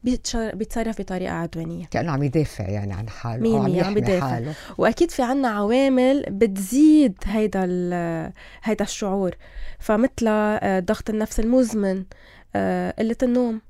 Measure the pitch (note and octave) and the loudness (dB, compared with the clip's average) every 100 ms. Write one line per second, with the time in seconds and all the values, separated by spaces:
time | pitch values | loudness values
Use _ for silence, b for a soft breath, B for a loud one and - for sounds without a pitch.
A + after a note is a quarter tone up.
0 | A#3+ B3 - A#3 A3 F#3 G#3+ A#3 A3+ G#3+ | -2 -4 -4 -4 -4 -6 -6 -4 -4 -4
1 | G3 F3+ F3+ E3 E3 E3 E3 E3+ E3+ C#3 | -6 -6 -4 -4 -6 -6 -8 -10 -6 -4
2 | E3+ C#3 C#3+ D#3 D3 - F#2+ G#2 G2+ F#2 | -2 0 0 0 0 -4 -6 -4 -4 -6
3 | A2 - A#2 A2+ A3+ A3 G3 F3+ F3+ G#3 | -8 -8 -8 -2 2 2 2 2 2 0
4 | - F3+ C3+ A#2+ A#2 D3+ B B - A3+ | 2 0 0 -4 -6 -8 B B 0 2
5 | E4+ - A#3+ C#4 C4 G#3 G3+ B3 C4+ B3+ | 0 0 -2 0 0 0 2 2 4 4
6 | B3+ C#4 - G3 A3 F#3+ F#3+ B3+ D#4 D4+ | 4 2 0 2 2 2 -2 6 8 8
7 | C4+ F#3 G3 G#3+ G#3+ G3 F#3 F3+ F3+ F3 | 6 2 -2 0 0 0 0 0 -2 -2
8 | E3+ E3 D#3+ - B B - G#3+ - - | -2 -4 -6 -12 B B -4 -2 -2 -4
9 | G#3 G3 F#3 - B B B B - G#3+ | -2 0 -2 -4 B B B B 0 2
10 | B3+ - A3+ G#3+ G#3+ G#3+ G3 F#3+ F3+ G#3+ | 2 2 0 2 2 0 0 0 0 -4
11 | - G#3+ G#3+ - A3 B3+ A#3+ A3+ G3 F#3+ | -2 -4 -2 -2 2 4 2 0 -2 -2
12 | F#3 B B B B G3+ F#3+ F3+ F3+ - | -6 B B B B -2 0 0 -2 -2
13 | A3 A#3 B3+ B3 A#3+ A3 | -4 0 0 2 0 -4